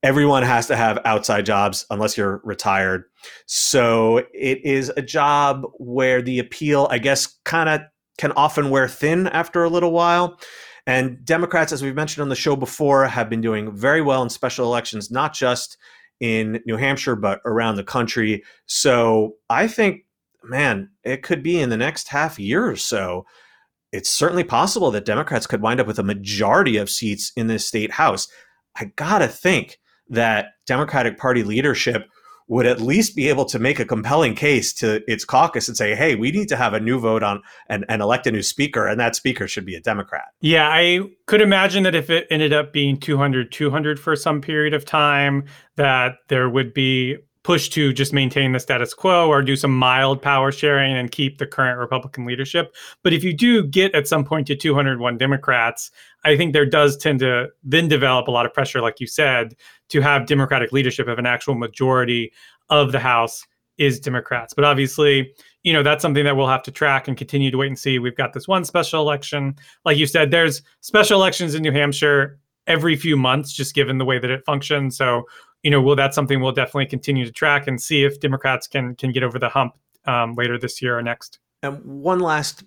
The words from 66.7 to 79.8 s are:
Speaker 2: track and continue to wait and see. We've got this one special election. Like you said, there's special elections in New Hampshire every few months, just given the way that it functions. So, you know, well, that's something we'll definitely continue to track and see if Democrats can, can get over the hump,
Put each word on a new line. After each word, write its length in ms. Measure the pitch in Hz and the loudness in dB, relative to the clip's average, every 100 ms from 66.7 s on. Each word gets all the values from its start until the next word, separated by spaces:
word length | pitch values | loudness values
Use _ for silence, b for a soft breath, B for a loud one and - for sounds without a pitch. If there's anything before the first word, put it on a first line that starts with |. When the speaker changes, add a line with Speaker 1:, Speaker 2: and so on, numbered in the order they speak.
Speaker 2:
track 360 | - 147 135 139 | -2 0 0 -2
and 80 | 127 | -8
continue 340 | - 143 135 | -4 0 0
to 80 | 131 | 0
wait 100 | 139 | -4
and 120 | 131 | -4
see. 180 | 139 127 | -2 -2
We've 200 | 123 120 | -2 -4
got 160 | 127 | -6
this 160 | 127 - | -6 -2
one 160 | 190 151 | -2 0
special 360 | 175 165 160 | -2 -2 0
election. 540 | 151 143 - 147 139 139 b b 170 | 0 -2 -4 -6 -4 -6 b b 0
Like 100 | 147 | 2
you 100 | 139 | 2
said, 260 | 165 147 | 2 4
there's 300 | 170 165 139 b b | 4 2 0 b b
special 360 | - 214 208 202 | 2 4 6 4
elections 380 | 190 - 175 151 | 4 0 -4 -2
in 60 | |
New 100 | 156 | 0
Hampshire 640 | 143 147 143 151 143 139 - _ _ - | 2 0 0 2 2 0 -6 _ _ -2
every 320 | 160 170 147 | 0 2 0
few 180 | 160 147 | 2 2
months, 380 | 127 135 143 | 2 0 -2
just 200 | - 135 | -8 -4
given 260 | - 139 131 | 0 0 0
the 60 | 131 | 0
way 140 | 127 | 0
that 100 | 123 | -2
it 140 | 131 | -4
functions. 540 | - 143 139 147 139 127 | -2 -4 -2 -2 -2 0
So, 260 | 131 120 120 B B B | 0 0 -4 B B B
you 80 | 151 | 2
know, 100 | 143 | 4
well, 140 | 131 139 | 4 4
that's 200 | 139 147 | 2 0
something 260 | 139 135 | 0 0
we'll 100 | 131 | 0
definitely 340 | 131 123 143 135 | -2 -2 -2 -4
continue 400 | 127 - 135 120 | -6 -2 -2 -4
to 60 | |
track 360 | - 156 143 139 | -2 0 0 0
and 140 | 123 | -6
see 220 | - 151 | -2 2
if 160 | 139 143 | 2 0
Democrats 480 | 143 135 135 127 - | -4 -2 -2 -4 -4
can, 280 | 143 123 123 | -6 -6 -6
can 160 | 131 | -4
get 120 | 123 | -2
over 160 | 127 120 | -4 -2
the 100 | 120 | -2
hump, 280 | 139 123 _ | -2 -2 _